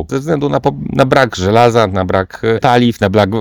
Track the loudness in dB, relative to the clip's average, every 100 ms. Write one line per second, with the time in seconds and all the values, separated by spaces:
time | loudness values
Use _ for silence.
0 | -6 -6 -4 -4 -2 -2 -4 -6 -4 0
1 | 2 2 2 -2 0 4 4 4 0 -2
2 | -2 -2 -2 -6 -4 0 2 2 2 0
3 | 0 2 0 -2